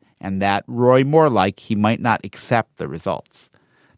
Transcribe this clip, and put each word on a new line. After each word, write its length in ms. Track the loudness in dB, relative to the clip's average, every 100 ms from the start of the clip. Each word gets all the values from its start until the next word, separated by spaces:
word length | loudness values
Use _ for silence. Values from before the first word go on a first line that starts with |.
| _ _
and 220 | -8 -2
that, 220 | 0 -2 -4
Roy 360 | 0 4 4
Moore-like, 580 | 4 2 4 2 0 -2
he 140 | -6
might 260 | 0 0 0
not 220 | -2 -2
accept 520 | -4 -16 -2 -2 -2 _
the 120 | -10
results. 640 | -8 -8 -8 _ -20 -20 _ _ _ _